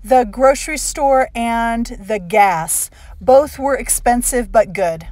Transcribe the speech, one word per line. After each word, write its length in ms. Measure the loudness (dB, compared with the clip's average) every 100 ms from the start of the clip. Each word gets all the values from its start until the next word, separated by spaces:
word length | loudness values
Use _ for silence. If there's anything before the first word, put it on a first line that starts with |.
the 220 | 4 2
grocery 540 | 2 2 2 2 -4 -6
store 500 | -6 -2 2 2 0
and 520 | -4 -4 -2 -2 -4 -6
the 320 | -10 -8 -8
gas. 720 | 0 2 2 2 -4 -6 -6 -14 -20 -4
Both 380 | 4 4 4 -4
were 180 | -4 -4
expensive 760 | -4 -2 0 0 0 -4 0
but 220 | 0 0
good. 340 | -2 -4 -4 -14